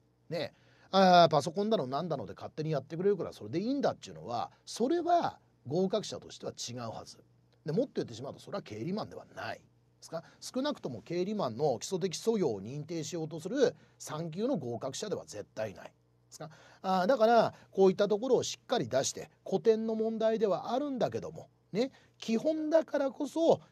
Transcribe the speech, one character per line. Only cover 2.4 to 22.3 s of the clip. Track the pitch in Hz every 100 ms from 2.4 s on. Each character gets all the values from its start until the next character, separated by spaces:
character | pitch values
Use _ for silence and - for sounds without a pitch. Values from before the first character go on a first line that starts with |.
| 107
手 | -
に | 156
や | 147
っ |
て | 160 165
く |
れ | 196
る | 202
か |
ら | 107
そ | -
れ | 104
で | 156
い | 220
い |
ん | 285
だ | 208
っ | -
て | 92
い |
う | 80
の | 85
は、 | 117 - _ -
そ | - 247
れ | 339
は | 330 349 - - _ _ -
合 | 160 190
格 | 214 165
者 | 90
と | -
し | -
て | -
は |
違 | - - 120 117
う |
は | 104
ず。 | - - _ _ _ _ 160
で、 |
も | 170
っ | 277
と | -
言 | 120
っ |
て |
し | 110
ま | 127
う |
と | -
そ | -
れ | 147
は |
経 | 151 107
理 | 117
マ | 208
ン | 107
で | -
は | - -
な | 110
い。 | 92
で | - _ _ _
す | -
か？ | 165 - -
少 | - 254
な | 285
く | -
と | 160
も | 113
経 | - 170 180
理 |
マ | 214 143
ン | 110
の | 147 123
基 |
礎 | - 185
的 | 185 156
素 | 226 226
養 | 156
を | 101
認 | 104 143
定 | 147 170
し | 156
よ | 175
う | 156
と | 165
す | 170
る | 262 240 - - -
三 | - 151 170
級 | 165 240
の | 240
合 | 120 120
格 | 135 135
者 | 208
で | 143
は | -
絶 | 104 95 -
対 | 110
な | 90 -
い。 |
で | _ _ _ _
す | -
か？ | 156 - - -
あ | 190 190
ー、 | 185
だ | 269
か | 220
ら | 233 - - -
こ | - 190
う |
い |
っ | 190
た | 202
と | 208
こ | 262
ろ | 214
を |
し | 117 -
っ | -
か | 240
り | 120
出 | 127
し | 127
て、 | - - _ -
古 | 190
典 | 233 220 226
の | 220
問 | 220 220
題 | 220 220
で | 214
は | 165 -
あ | 247
る | 294
ん | 254
だ | 151
け | 113
ど | 82
も、 | 78 - _ _
ね、 | 190 269 - _ _
基 | -